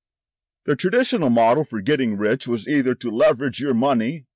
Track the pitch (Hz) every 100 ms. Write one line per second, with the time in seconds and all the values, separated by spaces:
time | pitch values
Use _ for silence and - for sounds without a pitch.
0 | _ _ _ _ _ _ - 147 185 233
1 | 254 233 147 117 113 131 151 113 101 147
2 | 123 101 104 131 - 117 101 147 127 123
3 | 120 107 151 127 139 - 143 117 135 127
4 | 113 160 131